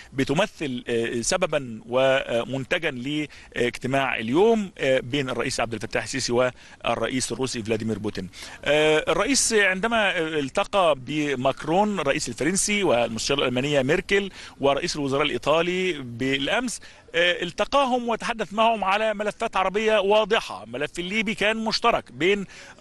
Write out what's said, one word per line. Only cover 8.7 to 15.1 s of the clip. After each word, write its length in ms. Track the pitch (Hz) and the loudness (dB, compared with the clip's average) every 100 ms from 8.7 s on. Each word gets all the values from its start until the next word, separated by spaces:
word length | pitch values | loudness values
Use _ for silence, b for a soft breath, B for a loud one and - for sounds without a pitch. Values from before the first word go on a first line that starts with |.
| 147 156 156 - | 4 4 4 2
الرئيس 440 | 170 214 269 - | 0 2 0 2
عندما 640 | 220 196 185 226 233 196 175 | 4 2 2 0 2 2 0
التقى 760 | 160 156 135 196 202 202 170 135 | -2 -2 -2 -2 0 2 4 2
بماكرون 1120 | 123 151 147 127 135 - 147 175 214 196 139 | -2 -2 -2 0 0 0 0 2 2 0 0
الرئيس 200 | 151 147 | 0 -2
الفرنسي 560 | 110 143 190 - 208 | -2 -2 0 0 2
والمستشارة 540 | 180 120 117 113 - 139 | 2 2 2 -2 -2 0
الألمانية 440 | 135 123 143 143 | 0 0 2 2
ميركل 480 | 131 180 - 202 196 B B B | 2 0 2 0 0 B B B
ورئيس 360 | 139 139 175 151 | 2 2 -2 -4
الوزراء 260 | 143 | -2